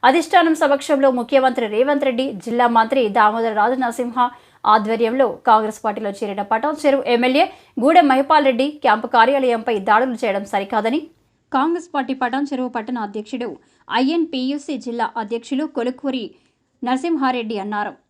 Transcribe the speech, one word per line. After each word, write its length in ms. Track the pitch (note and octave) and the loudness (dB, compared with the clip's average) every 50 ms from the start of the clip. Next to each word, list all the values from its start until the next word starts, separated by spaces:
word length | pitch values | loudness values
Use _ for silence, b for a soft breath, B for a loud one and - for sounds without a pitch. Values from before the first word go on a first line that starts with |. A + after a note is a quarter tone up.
| - | 4
అధిష్టానం 520 | B3 C4+ E4+ D#4+ - - F4+ E4+ E4 D#4+ D4+ | 4 4 4 0 2 2 4 4 4 2 2
సమక్షంలో 500 | E4 C#4+ C#4+ C#4 C#4 - D#4 C4+ C4+ C4+ | 2 2 2 0 0 -2 0 2 2 2
ముఖ్యమంత్రి 560 | B3+ B3 A#3+ A#3+ C#4 C4+ C4 C4 B3+ - A#3 G#3+ | 2 0 -4 0 0 2 2 2 0 -2 -4 -2
రేవంత్ 360 | G#3 G#3+ B3+ C#4 D4 C#4+ D4 C4+ | 0 0 0 2 0 0 0 -2
రెడ్డి, 220 | B3+ A#3 C4 C#4 - G3 - | -2 -2 -4 -4 -6 -10 -8
జిల్లా 220 | A#3+ A3+ A#3+ A#3+ A#3+ | -6 -2 0 0 2
మంత్రి 360 | A#3 A3+ A3+ A3 C4+ C4+ A#3+ G#3+ G3 A#3 | 4 2 2 2 2 0 0 0 2 4
దామోదర 360 | G#3+ G#3 G#3+ A3+ A3+ A3+ A3 G#3 | 2 4 2 2 -2 -2 0 0
రాజనరసింహ 680 | G#3 A#3 B3+ B3+ C4 A#3 A#3 - B3 A#3+ A3+ C4 B3 B3 B B B B B B B | 0 0 0 0 -2 -4 -4 -4 -8 -6 -2 -2 -2 -2 B B B B B B B
ఆధ్వర్యంలో 640 | G#3+ G#3+ A3+ G#3 G#3 A3+ A3 A#3 A3 A#3 C4+ C4+ A#3+ - - _ - | 2 2 2 2 0 -2 0 0 0 2 2 0 0 0 -2 _ 4
కాంగ్రెస్ 320 | A3 A3 A3 G#3+ G#3+ - _ | 4 4 4 0 -8 -6 _
పార్టీలో 240 | A3 G3+ G#3+ G#3+ G3+ | -6 -6 -4 -6 -8
చేరిన 320 | G3+ G3+ A#3 G3+ G3 G3 G3+ - A3 | -6 -6 -8 -8 -6 -8 -4 -2 -2
పటాన్ 280 | A3 A#3 D4 D#4 D4 - | -2 -2 -4 -4 0 2
చెరువు 180 | D4 C4+ C#4 - - A#3+ | 2 2 2 2 0 0
ఎమ్మెల్యే 300 | A#3 A#3+ B3+ C4 C#4+ E4+ F#4 B B B B B - A3+ | 2 2 2 2 2 2 0 B B B B B 0 2
గూడెం 240 | C#4 E4 F4+ E4 C#4+ | 6 6 6 6 6
మహిపాల్ 420 | C4 C4 C#4 C#4 D#4 D4+ D4 C4+ | 4 4 4 4 4 4 4 4
రెడ్డి 200 | B3+ A3+ C4 D4 D4 D4 - | 2 2 0 -2 -2 -2 2
క్యాంపు 220 | A#3 G#3 A3 - A#3 | 2 2 2 0 0
కార్యాలయంపై 680 | - A#3 A3+ A#3 C#4 C#4 C4 B3+ A#3+ A3+ A3 - A3+ G#3 F#3+ G#3+ | 4 4 4 4 4 2 2 2 0 0 -2 -2 -4 -2 2 2
దాడులు 260 | G#3 G#3+ B3 C4 B3 A3 - | 2 2 2 0 -4 -4 -4
చేయడం 200 | A3+ G3 G3+ G3+ - - | -2 -2 -4 -4 -4 -4
సరికాదని 460 | G3+ G3 G3 - A3+ G#3 A3+ B3 D#4+ - - _ _ _ _ _ _ _ _ - | -4 -4 -2 -4 -2 -2 0 -2 -2 -6 -8 _ _ _ _ _ _ _ _ -2
కాంగ్రెస్ 380 | C4+ C4+ D#4+ E4+ F4 D#4+ - - | -2 0 0 -2 -4 -6 -6 -6
పార్టీ 180 | C#4+ C4+ C4+ C4 C4 C4 | -6 -4 -4 -4 -4 -4
పటాన్ 260 | A#3+ A#3 C4+ C#4+ C4+ C#4+ | -4 -2 -4 -4 -4 -4
చెరువు 160 | B3+ B3+ B3+ | -6 -6 -6
పట్టణ 280 | B3+ A#3+ G#3+ A3 B3+ A#3+ | -6 -8 -8 -6 -8 -8
అధ్యక్షుడు, 520 | G#3+ G#3 G3+ A3 G#3+ - - A#3+ B3 A3 D3+ - b b b b b b - A#3 | -8 -8 -8 -10 -10 -8 -8 -8 -8 -8 -10 -12 b b b b b b -2 0
ఐఎన్పియుసి 760 | C4 C4 D#4+ E4+ D#4+ D#4+ - C4 B3+ C4 C#4+ D4 C#4+ - D4 B3 G#3+ B3 | 0 0 0 0 -2 -2 -4 -6 -4 -4 -6 -6 -6 -8 -10 -8 -8 -8
జిల్లా 220 | A#3 A#3 A3+ - - A#3+ | -6 -4 -6 -4 -4 -8
అధ్యక్షులు 480 | A3 G#3 A#3 A#3 A#3 - C#4 C4 D4+ D#4 - - | -8 -6 -8 -8 -6 -6 -4 -4 -4 -4 -4 -4
కొలుకూరి 480 | A#3 B3 B3+ B3+ - C#4 C4 C4 A3 F3 b b b b b b b b _ _ - | -6 -6 -6 -6 -8 -6 -6 -6 -8 -10 b b b b b b b b _ _ -4
నరసింహారెడ్డి 760 | A#3+ B3+ C4 C4 E4+ E4 D4 C4+ C4 B3+ B3 A#3 G#3+ A3+ G#3 | -4 -4 -2 -2 -2 -2 0 0 -2 -2 -4 -6 -6 -6 -6
అన్నారు. 340 | F#3+ G#3 G#3+ G#3 G#3 G#3 F3+ _ _ _ | -6 -6 -6 -6 -6 -8 -10 _ _ _